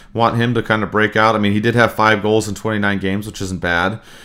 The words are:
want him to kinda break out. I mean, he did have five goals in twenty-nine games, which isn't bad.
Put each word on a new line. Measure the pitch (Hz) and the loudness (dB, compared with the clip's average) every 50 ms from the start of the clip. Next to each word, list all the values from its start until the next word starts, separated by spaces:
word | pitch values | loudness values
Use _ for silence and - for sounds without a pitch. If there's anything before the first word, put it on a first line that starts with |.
| - - - | -20 -10 -2
want | 110 117 113 120 117 | 0 0 0 2 0
him | 117 120 120 | 0 0 0
to | 117 | -2
kinda | 104 - 113 107 107 92 | 0 0 0 0 0 0
break | 95 107 107 107 - | 0 0 0 2 2
out. | 110 110 113 110 | 2 2 4 4
I | 107 | 2
mean, | 104 101 101 | 2 0 0
he | 107 | 0
did | 107 120 113 | 0 2 2
have | 120 117 110 - | 4 2 2 2
five | - 107 110 110 104 | 2 2 2 2 2
goals | 95 107 107 110 104 104 | 2 0 0 0 0 -2
in | 101 | -6
twenty-nine | - - 110 110 104 101 101 101 98 | -6 -6 -4 -2 -2 0 0 -2 -2
games, | 95 95 95 101 104 | -2 -4 -4 -4 -6
which | 110 - - | -8 -10 -10
isn't | 98 95 92 85 | -8 -8 -6 -6
bad. | 82 87 87 85 87 95 110 117 - - - - | -4 -2 0 0 0 0 -2 -6 -10 -16 -20 -20